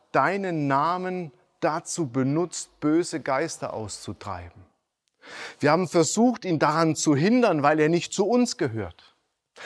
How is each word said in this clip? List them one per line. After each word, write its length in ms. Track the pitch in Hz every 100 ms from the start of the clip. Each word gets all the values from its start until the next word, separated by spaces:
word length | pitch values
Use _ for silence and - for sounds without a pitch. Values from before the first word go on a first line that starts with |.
| _
deinen 540 | 147 147 196 190 160 143
Namen 680 | 139 160 180 185 185 165 - _ -
dazu 480 | 170 160 - 175 139
benutzt, 680 | 131 131 156 175 - - -
böse 400 | 151 160 170 151
Geister 520 | 131 135 160 - 131
auszutreiben. 920 | 107 104 - - 104 104 90 87 - - _ _ _ _ _ - - - -
Wir 100 | 143
haben 180 | 165 180
versucht, 560 | 170 151 214 247 226
ihn 140 | 185 151
daran 380 | 151 160 160 151
zu 200 | 156 139
hindern, 460 | 196 254 220 156
weil 180 | 143 156
er 80 | 151
nicht 240 | 170 -
zu 160 | - 202
uns 280 | 247 240 -
gehört." 600 | 139 110 87 - - _ _ _ _ -